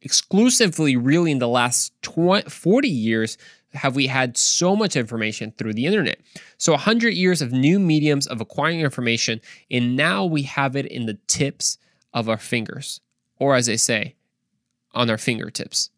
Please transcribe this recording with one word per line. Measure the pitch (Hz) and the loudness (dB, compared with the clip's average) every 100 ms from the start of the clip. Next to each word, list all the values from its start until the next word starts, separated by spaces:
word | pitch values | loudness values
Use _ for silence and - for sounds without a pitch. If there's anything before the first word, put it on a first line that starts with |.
exclusively | - - - 190 240 240 214 156 156 127 | 0 -2 2 4 4 4 2 2 2 2
really | 123 160 170 | 4 4 4
in | 139 | 2
the | 120 | 0
last | 123 123 120 - _ | 2 2 0 -4 _
tw-, | - - 170 196 202 | -10 0 2 2 0
forty | - 165 226 285 | -6 2 2 2
years | 139 110 113 113 - - - _ | 0 0 0 0 -4 -18 -20 _
have | 143 139 131 | -4 -2 0
we | 131 | 0
had | 131 127 120 | 0 -2 0
so | - - 175 202 | -2 2 2 2
much | 214 | 0
information | 143 117 117 107 - 110 - | -2 -4 -4 -4 -6 -10 -8
through | 110 | -6
the | 107 139 | -2 0
internet. | 214 135 - _ - - _ | 0 0 -4 _ -20 -20 _
So | - | 0
a | 151 | 2
hundred | - 233 233 | 2 0 0
years | 175 185 175 | 2 2 2
of | 135 | 0
new | 127 139 190 | 2 4 4
mediums | 185 156 147 143 139 | 4 2 2 0 -2
of | 120 | -6
acquiring | 113 - 147 165 | -8 -2 -2 0
information, | 151 131 120 117 - 113 - - _ | -2 -2 0 0 0 -4 -8 -20 _
and | 123 120 127 | -2 0 2
now | 151 196 | 0 0
we | 190 156 | 0 -2
have | 139 - 139 135 | -4 -2 -2 -2
it | 135 | -6
in | - 113 | -6 -8
the | 104 - | -8 -6
tips | - 139 - - - _ _ _ | -2 -2 -2 -6 -6 _ _ _
of | 120 113 | -6 -2
our | 110 | -2
fingers, | - 123 110 - 143 - _ _ _ _ | -2 -4 -4 -10 -12 -14 _ _ _ _
or | 139 131 | 2 2
as | 120 | 2
they | 113 | 0
say, | - 113 104 - _ _ _ _ _ _ _ | 0 0 -2 -10 _ _ _ _ _ _ _
on | 120 120 | -2 0
our | 110 | 0
fingertips. | - 113 - - - - - | -2 -4 -6 -10 -8 -6 -6